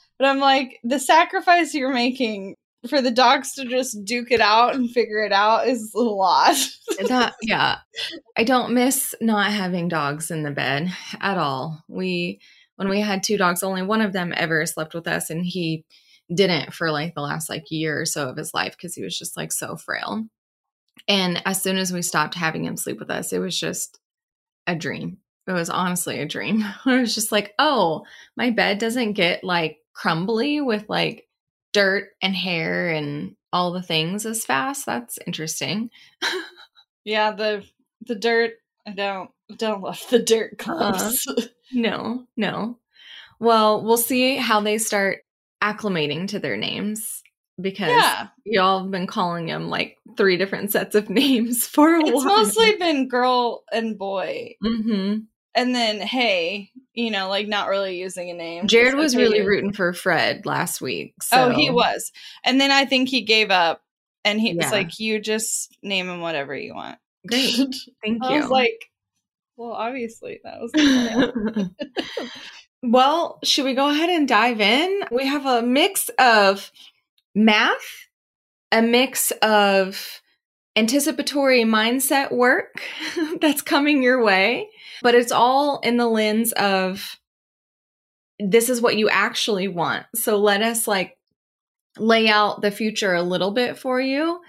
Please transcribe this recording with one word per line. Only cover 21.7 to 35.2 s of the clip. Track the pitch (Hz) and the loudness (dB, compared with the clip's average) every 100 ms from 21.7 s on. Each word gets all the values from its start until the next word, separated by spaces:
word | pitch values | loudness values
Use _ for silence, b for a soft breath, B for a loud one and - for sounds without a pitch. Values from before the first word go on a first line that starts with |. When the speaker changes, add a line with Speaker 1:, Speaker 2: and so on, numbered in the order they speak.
| 190 | -2
Speaker 2:
as | 185 | -2
we | 180 | -4
stopped | 170 160 151 | -2 -2 -2
having | 175 160 165 | -2 -4 -4
him | 165 - | -6 -6
sleep | - - | -8 -8
with | - | -6
us, | - 180 | -6 -4
it | 185 | -4
was | 185 - | -4 -4
just | 160 180 - _ _ _ _ _ _ _ - | -6 -6 -10 _ _ _ _ _ _ _ -6
a | |
dream. | 165 139 - 170 185 _ _ - | -6 -6 -8 -10 -12 _ _ -6
It | |
was | 180 170 | -4 -2
honestly | - 180 180 - 120 | -2 -2 -2 -4 -6
a | 147 | -6
dream. | - 113 214 208 | -6 -2 -2 -2
<laughs> | 196 269 | -4 0
It | 254 | 0
was | 233 | 0
just | - - | -2 -2
like, | 208 208 - | -2 -2 0
"Oh, | 302 262 170 156 B B B - | 2 4 2 -2 B B B -4
my | 247 | -2
bed | 220 180 202 | 2 0 0
doesn't | 226 247 214 | -2 -2 -2
get, | 202 175 - | 0 0 0
like, | 185 175 160 - _ | -2 -2 -2 -6 _
crumbly | - 190 165 190 220 285 294 | -6 -2 0 0 0 0 -2
with, | 269 214 214 | -2 -2 -2
like, | 175 160 - _ _ _ _ _ | -2 -2 -6 _ _ _ _ _
dirt | 208 196 196 190 _ | 2 2 0 -4 _
and | 190 | -4
hair | 185 185 165 165 175 175 | -2 -4 -2 -2 -2 -2
and | 156 147 147 190 - _ | -2 -4 -6 -10 -14 _
all | 180 180 | -2 -2
the | 180 | -4
things | 180 160 160 208 220 | -2 -2 -2 -4 -6
as | 226 - | -6 -2
fast. | 269 269 277 - | -2 -2 -6 -6
That's | 233 240 - | -6 -8 -12